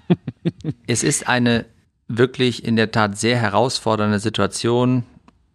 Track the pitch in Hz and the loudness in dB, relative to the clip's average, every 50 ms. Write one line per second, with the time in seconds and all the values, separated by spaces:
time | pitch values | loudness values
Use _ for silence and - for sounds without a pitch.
0 | - - 180 - _ - - _ - 156 - - - 156 - - _ - 120 113 | -2 0 -2 0 _ -6 -14 _ -6 -6 -6 -6 -8 -10 -10 -8 _ -4 -2 0
1 | - 151 147 - - - 123 123 120 120 117 113 - - _ _ _ _ _ _ | 0 0 -2 -2 -2 0 0 2 2 2 2 0 -2 -6 _ _ _ _ _ _
2 | _ - 123 107 127 127 131 - 131 123 110 - - 117 113 113 110 107 - 117 | _ -4 0 2 2 2 2 0 0 0 0 -2 -2 0 0 2 2 2 2 0
3 | 107 104 98 104 110 113 123 120 113 104 98 98 120 131 - - - 113 110 107 | 0 0 0 -2 0 0 0 0 0 0 2 2 0 0 -2 -2 -2 0 0 2
4 | 107 104 104 101 101 110 - - 101 98 - - - 117 120 123 123 127 127 127 | 2 0 0 0 -2 -2 -2 -2 -2 -2 -2 -4 -2 0 2 2 2 2 2 0
5 | 120 - _ - _ - _ _ _ _ | -2 -6 _ -20 _ -20 _ _ _ _